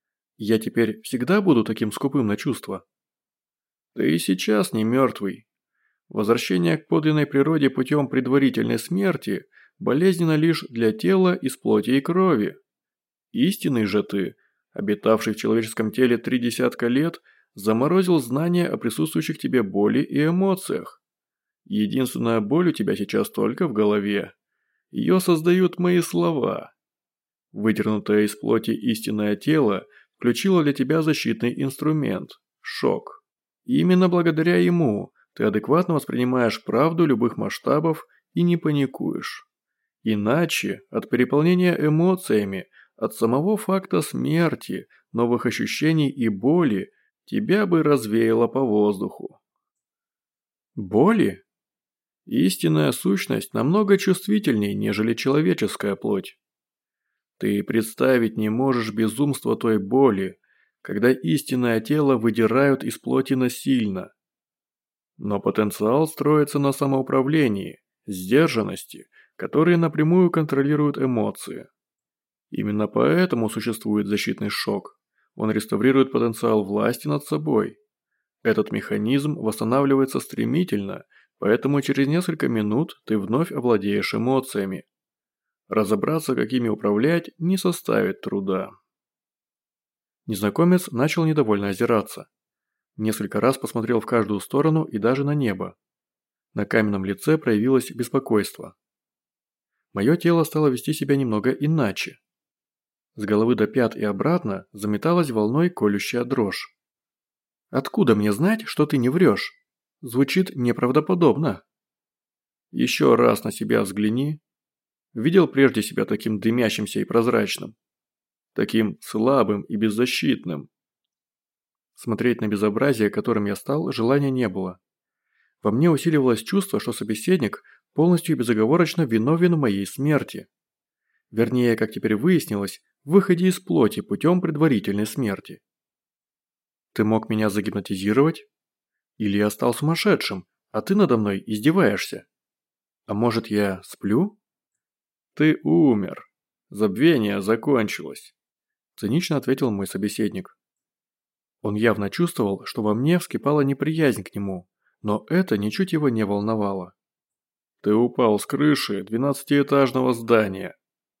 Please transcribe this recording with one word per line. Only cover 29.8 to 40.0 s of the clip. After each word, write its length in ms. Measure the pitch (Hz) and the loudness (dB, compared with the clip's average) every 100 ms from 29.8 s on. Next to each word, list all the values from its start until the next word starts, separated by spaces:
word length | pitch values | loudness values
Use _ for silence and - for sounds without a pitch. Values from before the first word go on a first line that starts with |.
| - _ _ _ | -6 _ _ _
включило 460 | 120 117 190 180 | -2 0 2 2
для 100 | 147 | 2
тебя 280 | 139 131 160 | 0 0 0
защитный 600 | 156 147 117 113 120 123 | 0 0 -2 -2 -2 -2
инструмент — 680 | 139 - 151 156 135 98 - - _ _ | -6 -2 -2 0 -2 -4 -8 -18 _ _
шок. 600 | - - - - - - _ _ _ _ - | -14 -4 -2 -2 -6 -18 _ _ _ _ -2
И 140 | 143 | 0
именно 300 | 175 180 185 | 4 4 4
благодаря 480 | 175 170 156 165 175 | 2 2 2 2 4
ему 540 | 175 170 147 101 95 _ _ | 4 2 2 0 -6 _ _
ты 100 | - | -4
адекватно 520 | 107 104 110 156 180 151 | 0 0 2 2 2 -2
воспринимаешь 680 | - 123 123 127 117 - | -2 -2 0 2 0 0
правду 420 | - 113 156 170 160 | -2 0 2 2 2
любых 320 | 113 120 - | 2 0 -2
масштабов 680 | 104 - 127 143 160 151 - _ _ | -8 -6 -2 0 0 -4 -8 _ _
и 80 | 170 | 0
не 140 | 175 170 | 2 2
паникуешь. 920 | 156 147 131 - - - - - - _ _ _ _ _ | 0 0 -2 -4 -6 -6 -8 -14 -20 _ _ _ _ _